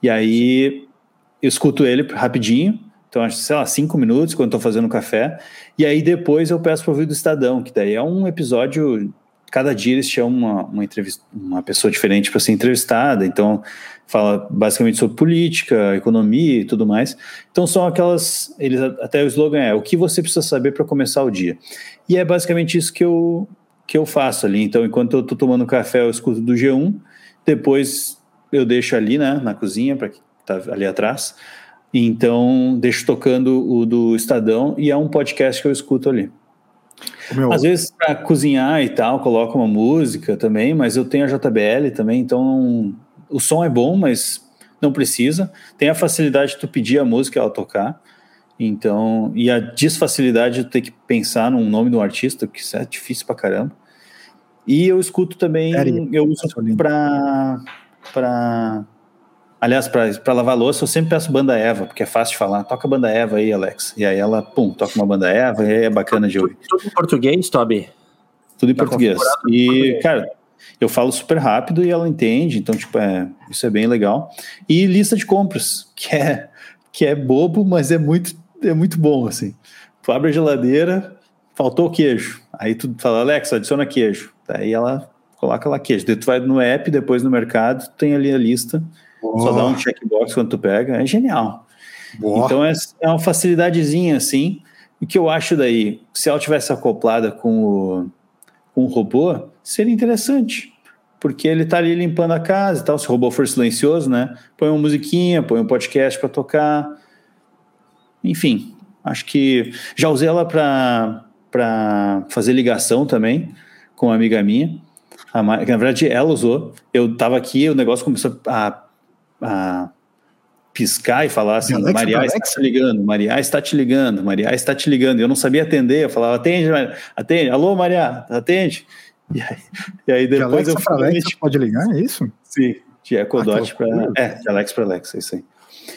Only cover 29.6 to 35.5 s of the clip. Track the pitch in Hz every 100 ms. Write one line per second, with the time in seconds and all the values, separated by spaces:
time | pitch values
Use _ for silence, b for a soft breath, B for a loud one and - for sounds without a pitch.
29.6 | 101 101 135 135 104 - _ _ - 95
30.6 | - 98 98 92 107 135 - B B B
31.6 | B B _ 127 117 113 117 120 123 131
32.6 | 127 127 123 113 - 117 135 127 131 131
33.6 | 120 120 113 120 117 113 113 123 110 113
34.6 | 143 147 147 143 156 151 139 - 131